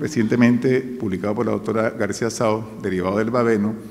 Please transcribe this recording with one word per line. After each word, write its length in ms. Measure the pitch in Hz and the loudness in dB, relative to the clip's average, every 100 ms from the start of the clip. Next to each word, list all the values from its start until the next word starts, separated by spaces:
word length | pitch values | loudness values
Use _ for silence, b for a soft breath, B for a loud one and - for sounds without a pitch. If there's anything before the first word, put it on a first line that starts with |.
recientemente 800 | 147 120 107 123 120 120 131 127 | -2 0 2 4 6 4 2 0
publicado 540 | - - 107 92 101 110 | -2 -6 -4 -4 -2 -2
por 100 | 110 | -2
la 60 | |
doctora 400 | 104 113 110 110 | -2 -2 0 0
García 400 | 127 113 113 117 | -2 -4 -2 -4
Sao, 460 | - 113 110 113 - | 0 0 0 -4 -8
derivado 380 | 101 92 92 101 | -4 -2 0 0
del 100 | 110 | 0
babeno, 440 | 123 117 110 104 110 - | 2 2 2 0 -2 -10